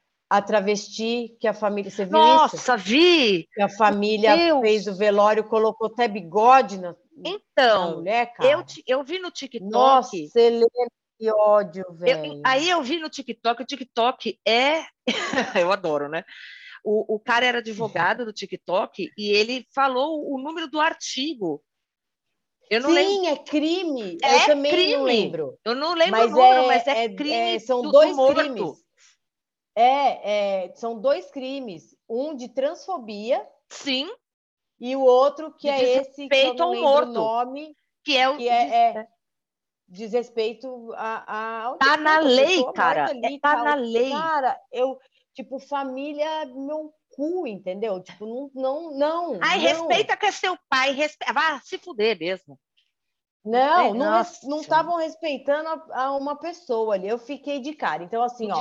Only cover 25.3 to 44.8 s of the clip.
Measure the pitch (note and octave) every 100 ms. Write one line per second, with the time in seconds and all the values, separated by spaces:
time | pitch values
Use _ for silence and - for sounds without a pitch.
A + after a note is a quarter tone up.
25.3 | D#3+ C#3 - G#3+ B3+ D#4 E4+ F4 A3 A#3
26.3 | A3 B3+ B3+ B3+ A#3+ C#4 A3+ A#3 F#3+ D4
27.3 | A#3 A#3 A3+ - B3 C4+ C#4 D#4 C#4 C4
28.3 | C#4+ D4 A3 E3 - _ _ _ _ _
29.3 | _ _ _ _ G#3 B3 C#4 C4 - G3+
30.3 | G#3 G3+ F#3+ F3+ - A#3 A3+ C4 E4 -
31.3 | C#4 C4 C#4 A#3+ E3 _ _ - A#3 D4+
32.3 | C4+ B3 C4+ C#4 F4 - F4 A3+ G#3 A3
33.3 | E4+ - _ _ - C#4 C4 E4 B4 _
34.3 | _ _ _ _ - B3 C4+ C4 B3 C#4
35.3 | C#4+ D#4 - C#4+ C4+ B3 C4 C#4 - C#4
36.3 | C4+ C4 B3 F4 A#3+ C#4+ C#4+ B3 A3+ A3
37.3 | A#3 B3+ C#4 D#4 - _ _ D4 B3+ C4
38.3 | C#4+ A#3+ A#3+ A#3 A#3 A#3 G#3+ - _ _
39.3 | _ _ _ _ _ _ F3+ A3 A#3+ A#3
40.3 | A#3 A3 A3+ C4 B3 A3+ - A3 A3+ -
41.3 | G#3+ A3 A3+ A#3 C#4+ C4+ D4+ D4+ D#4 D4
42.3 | B3 D4+ F#4 - - F3+ D#4 D4 B3+ -
43.3 | C#4 D4 D4+ D4 D4 A#3 A3+ C4 C#4+ D#4+
44.3 | D4+ B3 - _ A#3+